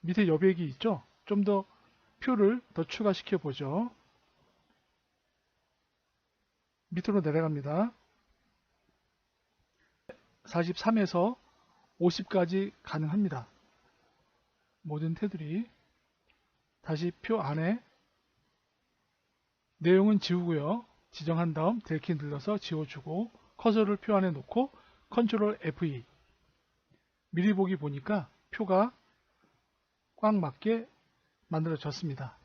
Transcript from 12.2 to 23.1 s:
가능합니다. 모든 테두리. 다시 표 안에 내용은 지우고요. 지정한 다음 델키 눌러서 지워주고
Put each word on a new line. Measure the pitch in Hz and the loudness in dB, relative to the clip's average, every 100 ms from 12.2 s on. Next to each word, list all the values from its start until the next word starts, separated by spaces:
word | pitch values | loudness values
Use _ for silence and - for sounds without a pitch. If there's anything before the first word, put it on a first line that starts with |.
| - 196 175 190 202 - | -2 0 2 0 -2 -6
가능합니다. | - 156 156 190 196 143 104 _ _ _ _ _ _ _ _ _ _ _ _ _ | -8 -4 -2 0 0 -2 -10 _ _ _ _ _ _ _ _ _ _ _ _ _
모든 | 160 151 160 | -10 -6 -4
테두리. | 165 208 185 151 175 233 _ _ _ _ _ _ _ _ _ _ _ | -2 -4 -6 -6 -6 -6 _ _ _ _ _ _ _ _ _ _ _
다시 | - 156 175 - | -8 -4 -4 -6
표 | - 226 | -4 -2
안에 | 139 156 160 233 _ _ _ _ _ _ _ _ _ _ _ _ _ _ _ _ _ _ _ _ | -2 -2 -2 -2 _ _ _ _ _ _ _ _ _ _ _ _ _ _ _ _ _ _ _ _
내용은 | 165 185 202 208 | 4 6 6 4
지우고요. | - 180 175 160 143 226 240 _ _ | 2 0 0 0 0 -4 -6 _ _
지정한 | - 156 165 170 | -10 -2 0 0
다음 | 156 160 233 | 0 0 0
델키 | - 160 - | -4 -6 -2
눌러서 | 165 147 143 135 208 | -4 -4 -6 -4 -4
지워주고 | - 160 151 - 143 | -4 -6 -6 -10 -8